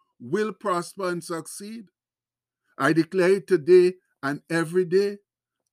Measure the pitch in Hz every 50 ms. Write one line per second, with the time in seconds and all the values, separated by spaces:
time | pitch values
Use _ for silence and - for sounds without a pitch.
0 | _ _ _ - 123 120 151 208 214 220 190 - - 202 180 175 170 - - 196
1 | 190 180 175 170 165 - 170 165 156 - - - 202 208 226 233 202 175 _ _
2 | _ _ _ _ _ _ _ _ _ _ _ _ _ _ _ - 135 147 156 165
3 | 156 - - 185 175 180 196 196 190 - 190 160 139 165 180 185 180 180 180 -
4 | _ _ _ _ - 139 147 143 - - 165 165 165 156 170 185 185 165 175 196
5 | 202 202 202 202 _ _ _ _ _ _ _ _ _ _